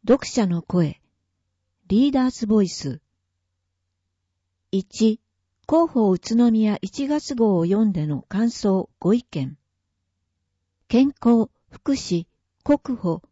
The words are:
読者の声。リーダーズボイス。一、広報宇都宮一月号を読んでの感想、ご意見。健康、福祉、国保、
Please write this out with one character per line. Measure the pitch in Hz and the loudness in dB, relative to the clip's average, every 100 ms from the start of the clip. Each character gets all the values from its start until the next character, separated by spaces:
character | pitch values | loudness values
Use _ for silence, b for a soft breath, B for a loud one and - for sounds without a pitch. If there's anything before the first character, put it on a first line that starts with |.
| - | 2
読 | 262 - | 0 2
者 | - 196 | -2 0
の | 170 | -2
声。 | - 180 156 - _ _ _ _ _ _ _ _ _ | -2 0 0 -4 _ _ _ _ _ _ _ _ _
リ | 202 277 | 2 2
ー | |
ダ | 262 254 | 2 -2
ー | |
ズ | - 214 | -4 0
ボ | 214 | 2
イ | 190 | 0
ス。 | - 143 123 _ _ _ _ _ _ _ _ _ _ _ _ _ _ _ _ _ | -4 -10 -10 _ _ _ _ _ _ _ _ _ _ _ _ _ _ _ _ _
一、 | 196 - - 220 220 _ _ _ _ - | -6 -6 0 0 0 _ _ _ _ 0
広 | 320 339 | 2 2
報 | 247 214 | 2 2
宇 | 180 | 0
都 | - 226 240 | 0 2 4
宮 | 220 214 208 | 4 0 -2
一 | 190 - 277 | -6 -8 -4
月 | 294 - | -4 -4
号 | 254 226 180 | -2 2 2
を | 170 | 0
読 | 202 | 2
ん | 220 | 0
で | 175 151 | 0 -4
の | 147 | -6
感 | - 190 233 | -6 -4 -4
想、 | - 208 190 - _ | -2 -2 -2 -4 _
ご | 170 | 0
意 | 240 | 0
見。 | - 151 135 - _ _ _ _ _ _ _ _ _ _ _ _ _ | -2 -8 -8 -10 _ _ _ _ _ _ _ _ _ _ _ _ _
健 | 233 269 | 2 2
康、 | - 240 233 220 _ _ | 0 2 2 0 _ _
福 | - - | -10 -4
祉、 | 180 - 175 170 _ _ _ | -4 -2 -4 -6 _ _ _
国 | - 285 - 240 | 0 0 0 -6
保、 | 180 165 _ | -4 -6 _